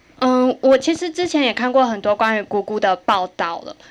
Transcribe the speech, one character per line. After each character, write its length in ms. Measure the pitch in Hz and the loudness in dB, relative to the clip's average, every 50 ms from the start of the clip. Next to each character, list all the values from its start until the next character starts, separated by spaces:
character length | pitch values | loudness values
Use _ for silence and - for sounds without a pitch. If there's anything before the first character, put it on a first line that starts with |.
| _ _ _ - | _ _ _ -2
嗯， 360 | 262 254 254 254 254 254 247 - | 0 2 2 2 2 2 0 2
我 160 | - 262 269 262 | 4 4 4 4
其 160 | 262 311 339 | 4 0 -2
实 160 | 320 349 349 | -2 -4 -6
之 180 | 320 - 359 339 | -4 -4 -4 -2
前 160 | - 302 277 | 0 0 0
也 100 | 240 208 | 0 -2
看 180 | - 233 254 | -2 -2 0
过 140 | 247 262 262 | 2 2 2
很 160 | 233 226 202 | 2 0 -4
多 140 | 196 208 208 | -2 -2 0
关 220 | - 220 220 220 214 | 0 0 0 0 -2
于 60 | 202 | -4
姑 180 | - 202 202 | -4 -4 -4
姑 180 | 196 - 214 214 | -4 -2 -4 -2
的 160 | 214 196 185 | 0 0 0
报 300 | 185 - - 214 190 185 | 0 0 0 0 0 0
道 340 | 180 _ - 185 165 170 - | -4 _ -6 -6 -6 -6 -8
了， 160 | - - - _ - - | -12 -16 -18 _ -20 -10